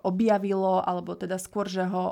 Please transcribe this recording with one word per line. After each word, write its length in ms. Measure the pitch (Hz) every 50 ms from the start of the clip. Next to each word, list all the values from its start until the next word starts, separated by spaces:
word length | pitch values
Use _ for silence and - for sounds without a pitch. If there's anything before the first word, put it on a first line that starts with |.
objavilo, 800 | - 190 185 190 226 220 208 202 196 196 196 190 190 190 185 185
alebo 320 | - - 180 180 175 175 175
teda 240 | 175 185 175 190 185
skôr, 320 | 185 - - 208 202 202
že 160 | 185 190 185
ho 240 | 180 180 185 180 185